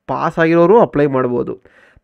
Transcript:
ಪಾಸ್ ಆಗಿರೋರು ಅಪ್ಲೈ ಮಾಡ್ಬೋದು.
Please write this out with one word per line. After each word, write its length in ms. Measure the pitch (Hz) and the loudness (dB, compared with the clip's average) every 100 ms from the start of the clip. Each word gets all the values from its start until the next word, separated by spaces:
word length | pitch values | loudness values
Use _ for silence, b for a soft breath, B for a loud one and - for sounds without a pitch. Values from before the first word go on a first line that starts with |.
| - | -10
ಪಾಸ್ 320 | 131 156 170 | -6 -6 -2
ಆಗಿರೋರು 400 | 165 170 170 233 | 0 2 4 4
ಅಪ್ಲೈ 260 | 156 147 147 | 2 0 -2
ಮಾಡ್ಬೋದು. 720 | 131 127 123 - - b b b b | -2 -2 -4 -6 -10 b b b b